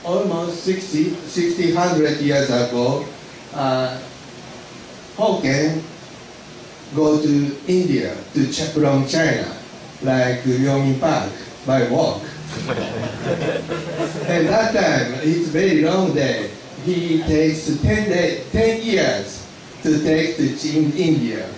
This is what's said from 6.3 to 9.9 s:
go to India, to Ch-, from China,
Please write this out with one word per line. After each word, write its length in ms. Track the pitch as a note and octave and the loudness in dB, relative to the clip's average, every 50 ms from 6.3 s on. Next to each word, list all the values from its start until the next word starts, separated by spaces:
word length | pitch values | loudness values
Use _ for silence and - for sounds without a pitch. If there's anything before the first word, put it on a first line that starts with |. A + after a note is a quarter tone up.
| - - - - - - - - - - - - A#2+ | -20 -20 -20 -18 -18 -18 -18 -18 -18 -18 -16 -4 0
go 280 | D3 D#3 D3+ D3+ D3+ | 2 4 4 4 4
to 340 | D3+ D3 C#3+ C#3+ C#3+ C#3 - - - | 4 4 4 4 2 0 -2 -6 0
India, 480 | F3+ F#3 F3+ F3+ D#3 C3 B2 A#2+ - - - - - - | 2 2 4 4 4 2 0 0 -2 -6 -8 -12 -4 0
to 180 | D3 C3 B2+ | 0 0 0
Ch-, 160 | - - D#3+ D#3 - | 0 -4 -4 -2 2
from 320 | D3+ C#3+ C#3 C#3 C3+ C3 - | 2 4 4 4 2 2 2
China, 480 | - D#3+ E3 C3+ - - - - - - - - - - - - | 2 2 2 2 2 0 -4 -6 -10 -12 -14 -16 -18 -18 -18 -18